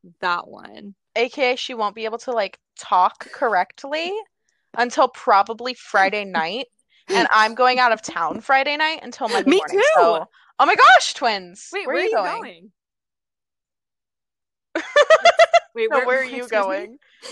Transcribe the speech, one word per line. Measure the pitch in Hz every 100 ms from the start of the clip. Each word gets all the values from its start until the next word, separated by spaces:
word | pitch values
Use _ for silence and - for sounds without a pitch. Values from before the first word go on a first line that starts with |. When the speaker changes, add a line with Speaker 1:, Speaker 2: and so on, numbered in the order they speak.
| 180 -
Speaker 1:
that | 185 175 -
one. | 98 98 107 202 - _ 226
Speaker 2:
A | 247
K | 294 247
A | 262
she | -
won't | 233 208 220
be | 220
able | 233
to, | -
like, | 233 190 - _ -
talk | - 185 185 - -
correctly | - 247 185 196 - 277 311 349 427 415 _ _
Speaker 1:
<laughs> | _ _ -
Speaker 2:
until | 240 311 262
probably | - 254 202 202 220 247
Friday | 240 - 202 190 208
night. | 196 170 160 233 269 _ _ _ -
And | 240 226
I'm | 214 220 233
going | 254 254
out | 247
of | 220
town | - 170 160 214
Friday | - 269 277 294
night | 311 320
until | 247 - -
Monday | - 262
Speaker 1:
Me | 381
Speaker 2:
morning. | - 392
Speaker 1:
too. | 554 640
Speaker 2:
So, | - - - _ _ -
oh | 294
my | 427
gosh, | 605 740 - -
twins. | 247 202 180 180 -
Speaker 1:
Wait, | 392 311
Speaker 2:
Where | 269
Speaker 1:
where |
Speaker 2:
are | 381
you | 359
Speaker 1:
are |
you | 277
Speaker 2:
going? | 453
Speaker 1:
going? | 262 170 196 _ _ _ _ _ _ _ _ _ _ _ _ _ _ _ _ _ _ _ _ 339
Speaker 2:
<laughs> | - 587 571 622 679 - 640 659 - 233
Speaker 1:
Wait, | 220
Speaker 2:
No, | 277
Speaker 1:
where, | 254
Speaker 2:
where | 262
are |
you | 254 254
Speaker 1:
excuse | 240
me? | 220
Speaker 2:
going? | 196 190 220 269 _ _ -